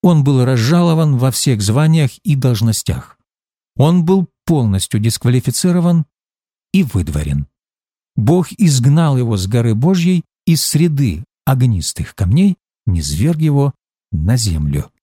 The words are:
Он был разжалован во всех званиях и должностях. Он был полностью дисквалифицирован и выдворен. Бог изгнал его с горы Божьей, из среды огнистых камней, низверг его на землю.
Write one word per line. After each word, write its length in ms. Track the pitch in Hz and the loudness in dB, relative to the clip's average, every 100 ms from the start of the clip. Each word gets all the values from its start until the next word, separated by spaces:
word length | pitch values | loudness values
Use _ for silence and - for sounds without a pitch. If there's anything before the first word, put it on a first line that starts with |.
Он 220 | 180 160 | 2 2
был 200 | 139 135 | 2 0
разжалован 720 | 123 127 113 175 170 160 156 131 | 0 0 0 2 2 2 0 0
во 120 | 131 | -2
всех 320 | - - 113 | -2 -2 -2
званиях 560 | 101 117 156 160 139 - | 0 0 2 2 0 -4
и 120 | - 143 | -4 -2
должностях. 840 | 127 113 113 107 - 123 - _ _ _ _ _ _ - | 0 0 0 -2 -4 -8 -8 _ _ _ _ _ _ -2
Он 280 | 143 180 | 2 2
был 240 | 165 196 180 _ | 2 0 0 _
полностью 560 | - 160 113 95 - 107 | -2 0 0 -2 -2 -2
дисквалифицирован 1080 | 113 - 123 123 - - 185 175 175 170 151 _ _ _ _ _ _ | -2 -2 0 0 -2 -2 0 0 2 0 -2 _ _ _ _ _ _
и 80 | 185 | -2
выдворен. 640 | 147 98 80 73 73 71 69 _ _ _ _ _ _ - | 0 -2 -2 -4 -4 -4 -6 _ _ _ _ _ _ -2
Бог 320 | 110 175 175 - | 2 2 0 0
изгнал 600 | 180 135 120 151 160 131 | 2 4 2 2 2 0
его 200 | 120 104 | 0 -2
с 80 | 95 | -2
горы 300 | 120 117 110 | 0 0 0
Божьей, 500 | 151 190 170 180 - _ - | 0 0 0 -2 -4 _ -2
из 160 | 160 | -2
среды 600 | - 147 170 143 131 80 - _ - | 0 0 0 0 -2 -4 -12 _ -2
огнистых 680 | 131 123 98 76 - - - | 0 2 0 -4 -8 -10 -4
камней, 420 | 90 135 196 175 _ _ - | 0 2 2 0 _ _ -4
низверг 540 | 87 73 76 135 160 | -2 -2 -2 -2 0
его 340 | 156 143 139 - _ _ _ | 0 0 0 -4 _ _ _
на 240 | 78 80 123 | -4 0 0
землю. 560 | 110 80 73 71 - _ | 0 -2 -2 -4 -6 _